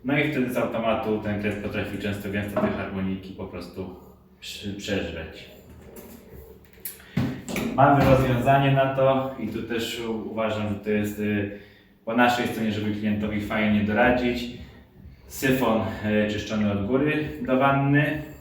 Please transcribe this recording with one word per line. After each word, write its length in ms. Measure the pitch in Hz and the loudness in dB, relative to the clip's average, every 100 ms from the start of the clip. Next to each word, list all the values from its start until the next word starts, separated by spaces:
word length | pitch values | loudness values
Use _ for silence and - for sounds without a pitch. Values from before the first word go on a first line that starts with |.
No 140 | 127 147 | 0 0
i 120 | 143 | 2
wtedy 220 | 131 123 | 0 0
z 40 | 120 | 0
automatu 600 | 110 113 113 107 107 107 | -2 0 0 0 0 -2
ten 220 | 104 101 | -2 -2
kret 140 | 104 | -2
potrafi 440 | 98 101 101 - 101 | -4 -6 -6 -6 -6
często 320 | 104 98 98 | -4 -4 -4
gęsto 300 | 101 - - | -4 -2 0
te 60 | - | 0
harmonijki 680 | 208 - 139 95 95 - | -2 -6 -4 -4 -4 -8
po 100 | - | -12
prostu 520 | 98 87 85 - 92 - - - - - | -10 -10 -12 -10 -10 -12 -20 -20 -20 -20
przy-, 340 | - - 101 | -16 -10 -10
przeżreć. 760 | 95 - 95 82 80 80 - - - - - - - - - - - - - - - - - - - - - - - - | -8 -4 -4 -4 -8 -10 -14 -18 -20 -20 -20 -20 -20 -20 -20 -20 -20 -20 -20 -20 -16 -14 -14 -6 -2 -2 -4 -6 -4 -2
Mamy 300 | - 143 139 | 6 6 8
rozwiązanie 680 | 131 127 127 117 135 139 139 | 6 6 4 2 4 4 6
na 220 | 135 135 | 4 2
to 400 | 135 135 131 131 - | 4 4 4 0 -6
i 100 | 107 | -6
tu 140 | 110 | -6
też 380 | - 117 - 120 | -4 -4 -4 -6
u-, 300 | 113 110 98 | -6 -6 -6
uważam, 380 | 107 110 107 101 | -4 -2 -2 -4
że 60 | |
to 160 | 101 107 | -4 -2
jest, 280 | 107 104 104 | 0 0 -2
y, 400 | 104 104 98 - - - _ _ | -2 0 -2 -8 -18 -20 _ _
po 120 | - 117 | -2 4
naszej 300 | 120 120 117 | 4 4 -2
stronie, 260 | 113 110 | -2 -2
żeby 200 | 104 107 | -2 -2
klientowi 480 | 104 107 104 104 104 | -2 -2 0 -2 -4
fajnie 400 | - 110 107 104 | -2 0 2 2
doradzić. 800 | 104 107 123 127 120 120 - - - - - - - - - | 2 4 4 4 0 -2 -6 -10 -16 -20 -20 -20 -20 -20 -18
Syfon, 540 | - 139 131 117 104 | -2 2 2 2 2
y, 480 | 98 - 107 107 104 | 0 -4 0 2 2
czyszczony 420 | 101 - 110 104 | -2 -4 0 0
od 140 | 98 98 | 0 0
góry 420 | 131 151 151 147 - | 2 2 0 -4 -6
do 160 | 123 131 | 0 2
wanny. 640 | 139 139 139 143 147 - - - | 4 4 4 4 2 -2 -8 -16